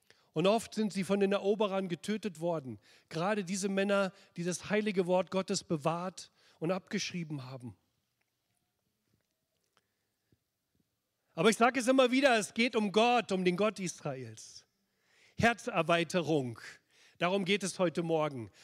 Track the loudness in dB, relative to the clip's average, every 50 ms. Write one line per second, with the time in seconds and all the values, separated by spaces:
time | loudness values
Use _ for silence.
0 | _ _ _ _ _ _ -2 2 2 4 4 2 0 -4 -4 -2 -2 -2 0 -2
1 | -2 0 2 2 2 2 2 2 2 0 2 2 0 0 0 -2 -4 -4 -6 -6
2 | -4 -4 -4 -4 -4 -8 -8 -4 -4 -2 -2 -4 -6 -8 -12 -14 _ _ -20 -20
3 | _ -10 -6 -2 -2 0 0 -2 -2 -4 -4 -4 -2 -2 0 0 2 2 4 2
4 | 2 0 -2 -10 -20 _ -10 -6 -4 -4 -4 -6 -4 -2 -2 0 0 0 0 0
5 | 0 2 2 0 0 0 -2 -4 -2 -2 -4 -6 -4 -4 -4 -2 0 -2 -2 -2
6 | -6 -8 -10 -12 -18 -20 _ _ _ _ _ -6 -2 -2 -2 -2 -4 -6 -6 -6
7 | -6 -4 -6 -8 -8 -6 -8 -10 -10 -10 -14 -14 -14 -16 -18 _ _ _ _ _
8 | _ _ _ _ _ _ _ _ _ _ _ _ _ _ _ _ _ _ _ _
9 | _ _ _ _ _ _ _ _ _ _ _ _ _ _ _ _ _ _ _ _
10 | _ _ _ _ _ _ _ _ _ _ _ _ _ _ _ _ _ _ _ _
11 | _ _ _ _ _ _ -2 2 4 4 6 6 4 4 4 2 2 2 6 6
12 | 6 6 6 4 4 6 4 4 2 -2 -2 0 0 0 0 0 -2 2 2 4
13 | 4 4 4 2 0 0 -2 0 2 2 2 2 0 0 0 -2 -6 -8 -8 -8
14 | -10 -10 -10 -10 -12 -14 -16 -18 -20 -20 -20 -20 -20 _ _ _ _ _ _ _
15 | _ _ _ _ _ _ _ 0 2 2 2 0 -4 -6 -2 -2 2 2 2 2
16 | 2 0 -2 -2 0 0 0 0 0 -2 -8 -10 -14 -18 -20 -20 _ _ _ _
17 | -20 -18 _ -4 -2 0 0 0 0 0 0 0 0 -4 -2 0 0 0 0 -2
18 | -2 -2 0 0 0 -2 -4 -6 -12 -12 -14 -20